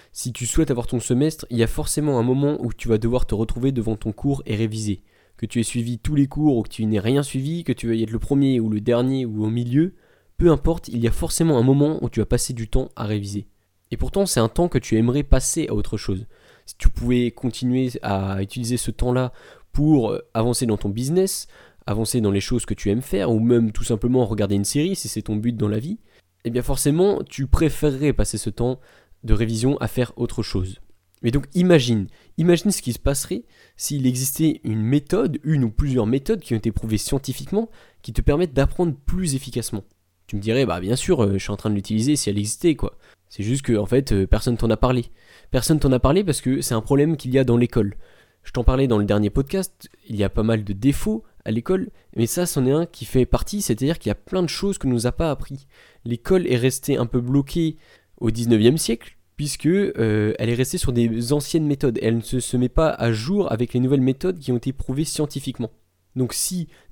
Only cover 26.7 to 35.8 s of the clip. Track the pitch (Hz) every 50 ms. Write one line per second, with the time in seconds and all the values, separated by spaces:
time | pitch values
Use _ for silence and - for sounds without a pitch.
26.7 | 135 131 - 143 151 170 185 208 196 - - - - - 139 135 - - 165 147
27.7 | - - 151 151 131 131 151 147 131 - 104 - - 107 - 110 - - 117 127
28.7 | 127 - - - _ _ _ _ - _ - 113 110 104 117 110 117 107 120 135
29.7 | 143 139 117 110 - 127 123 - - - 123 113 - - 104 - - 95 90 95
30.7 | - - - - - _ _ _ _ _ - 117 120 143 139 - - 180 180 185
31.7 | 175 147 120 120 117 104 92 - - _ _ - - - 165 175 175 165 - 208
32.7 | 180 - - 123 113 - - 135 139 - - - 185 233 - - _ _ - _
33.7 | _ - - - 147 139 131 127 127 123 131 135 - - 165 156 - - - 113
34.7 | 110 110 107 117 135 147 - - 185 214 262 170 131 - - 151 160 139 127 110
35.7 | - -